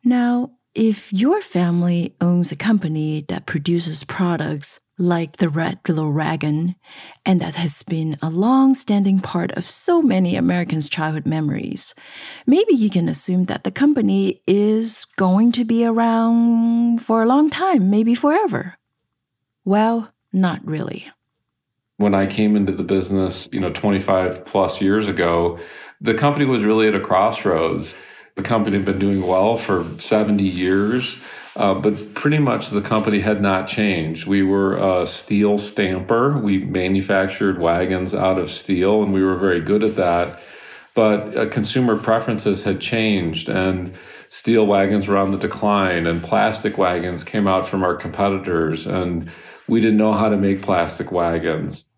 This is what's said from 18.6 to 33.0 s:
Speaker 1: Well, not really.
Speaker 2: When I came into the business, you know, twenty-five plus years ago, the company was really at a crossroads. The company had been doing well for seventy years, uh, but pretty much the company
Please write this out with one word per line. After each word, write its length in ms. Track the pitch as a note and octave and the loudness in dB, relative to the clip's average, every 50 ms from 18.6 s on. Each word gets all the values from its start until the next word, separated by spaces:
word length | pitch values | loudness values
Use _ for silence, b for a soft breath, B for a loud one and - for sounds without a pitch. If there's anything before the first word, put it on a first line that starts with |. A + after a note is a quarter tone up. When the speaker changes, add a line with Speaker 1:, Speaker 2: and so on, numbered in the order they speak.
| - F3+ - _ _ _ _ _ _ _ _ _ _ _ _ _ _ _ _ _ _ | -6 -8 -14 _ _ _ _ _ _ _ _ _ _ _ _ _ _ _ _ _ _
Speaker 1:
Well, 480 | G3 G3 G#3 A3 A3+ A#3 A#3 A3 - _ _ _ _ - | 0 2 2 2 2 0 -2 -4 -8 _ _ _ _ 0
not 280 | F#3 F#3+ F3+ D#3 - - | 0 0 0 0 -4 -6
really. 440 | - D#3 D#3 - - - - - - - _ _ _ _ _ _ _ _ _ _ _ _ _ _ _ _ | -6 -6 -6 -6 -8 -8 -12 -14 -18 -20 _ _ _ _ _ _ _ _ _ _ _ _ _ _ _ _
Speaker 2:
When 180 | _ G#2 G#2 G2 | _ 0 2 2
I 120 | G2 G2 | 2 0
came 280 | G2 - - G#2+ G#2+ G#2 | 0 0 0 2 2 2
into 180 | G#2 G2 F#2+ F#2+ | 2 2 0 -2
the 120 | - F2 | -4 -2
business, 640 | F2 G2+ F#2+ F2+ - G2 F#2+ F#2+ F2+ - - - - | 0 0 0 0 0 -2 0 0 -2 -4 -6 -10 -8
you 100 | - F#2+ | -6 -4
know, 120 | F#2+ F2 D#2 | -4 -4 -4
twenty-five 720 | - - G#2 G2 F#2+ F#2+ - G2 F#2 F#2 F2+ - - - | -2 -2 0 0 0 0 0 0 0 0 -2 -4 -6 -14
plus 360 | - - G2 F#2+ F#2 - - | -4 0 0 0 0 0 -2
years 280 | G2 G2 G2+ G#2+ G#2+ G2+ | 0 2 2 2 0 -2
ago, 500 | F2+ D#2+ F2 E2+ E2+ E2+ E2+ E2+ E2+ E2+ B B B B B B B B | -2 -2 0 0 2 0 0 0 -2 -6 B B B B B B B B
the 140 | - A#2 A2 | -2 -2 0
company 300 | - D3 C#3+ D3 D3 C#3+ | 2 2 0 2 2 0
was 180 | C3 B2+ A2+ G#2 | 0 0 0 2
really 240 | G#2 A2 A2 A2 | 2 2 4 4
at 80 | A2 G#2 | 2 2
a 60 | G2 | 0
crossroads. 960 | - - F#2 F#2 G2+ A2+ A2+ - - G#2 F2 D#2+ E2 E2 E2+ D#2+ E2 - - B B B B B B B B | -2 0 2 2 2 2 0 -2 -2 0 0 0 0 0 -2 -4 -6 -10 -12 B B B B B B B B
The 60 | - G#2 | -10 -4
company 340 | - A#2 A2+ G#2 A2 G2 | -2 -2 0 0 0 -2
had 80 | G2+ F#2+ | -2 -2
been 140 | G2+ F#2+ F#2+ | -2 -2 0
doing 280 | G2+ G2 G2 F#2+ F#2 | 0 0 0 0 0
well 300 | F2+ F#2 F#2 G2 A2 A#2 | 0 2 2 2 2 0
for 280 | A2+ - - G2+ F2+ E2 E2 D2+ - | 0 -2 -2 -2 -2 -2 -6 -10 -12
seventy 460 | - - A2 G#2+ G#2+ G2+ G#2 G2+ G2 | -4 -2 0 0 2 2 2 2 2
years, 720 | F#2+ F2+ F2 F2+ F#2 F#2+ G2 G2+ G#2 A#2 B2+ B2 - - B B B B B B B B | 0 0 -2 0 0 2 2 0 0 -2 -2 -4 -6 -10 B B B B B B B B
uh, 160 | - - G2 G2 | -2 0 0 0
but 400 | - - G#2+ G#2 - - - - | 2 0 0 -2 -2 -8 -12 -12
pretty 260 | - - - D3+ D3+ | -2 0 0 2 2
much 300 | D3 C3 A#2 A2 - - | 2 0 0 -2 -4 -4
the 140 | G#2 G#2 G#2 | -4 -4 -2
company 380 | - A2+ G#2+ | -2 -2 0